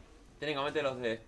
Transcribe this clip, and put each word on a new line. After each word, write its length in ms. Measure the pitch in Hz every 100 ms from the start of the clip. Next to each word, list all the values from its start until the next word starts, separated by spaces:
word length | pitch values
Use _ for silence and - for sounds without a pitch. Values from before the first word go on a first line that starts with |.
| - - - -
Técnicamente 420 | 143 139 143 151
los 160 | 139 127
de, 260 | 120 113